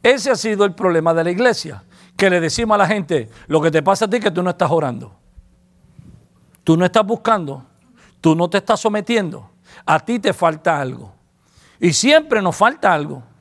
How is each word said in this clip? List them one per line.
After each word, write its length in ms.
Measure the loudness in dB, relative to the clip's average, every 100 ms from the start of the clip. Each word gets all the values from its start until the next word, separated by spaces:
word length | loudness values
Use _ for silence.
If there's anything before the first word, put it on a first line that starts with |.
Ese 280 | 2 0 0
ha 60 | -2
sido 280 | -2 0
el 100 | 0
problema 380 | 0 0 0 0
de 120 | 0
la 60 | 0
iglesia, 540 | 0 0 0 -6 -16 _ _ _ _
que 140 | 0
le 100 | 2
decimos 360 | 0 -2 0 2
a 20 |
la 80 | 2
gente, 420 | 0 -2 -4 -4 -14 -2
"Lo 140 | 0
que 100 | 2
te 120 | 0
pasa 240 | 2 0 0
a 20 |
ti 80 | 0
es 80 |
que 60 | -2
tú 120 | -2
no 60 | -4
estás 220 | -2 0
orando. 440 | 0 -2 -8 -14 _ _ -20 _ _ _ _ _ -20 -20 -20 _ _ _ _
Tú 140 | 0 2
no 80 | 4
estás 180 | 2
buscando, 640 | 0 -2 0 -2 -2 -12 -18 _ _ _ _ _
tú 120 | 2
no 140 | 2 2
te 80 | -2
estás 240 | -2 -2
sometiendo, 680 | -2 -4 -2 -2 -2 -10 -18 _ _ -14
a 160 | -2 -2
ti 180 | 0 -2
te 140 | -2
falta 480 | 0 0 0 -2 -2
algo". 320 | -4 -10 -18 _ _ _ _ _ _ _
Y 140 | -2
siempre 480 | 0 4 4 2 -2
nos 160 | -2 2
falta 380 | 0 2 0
algo. 280 | 0 -2 -12 -16 _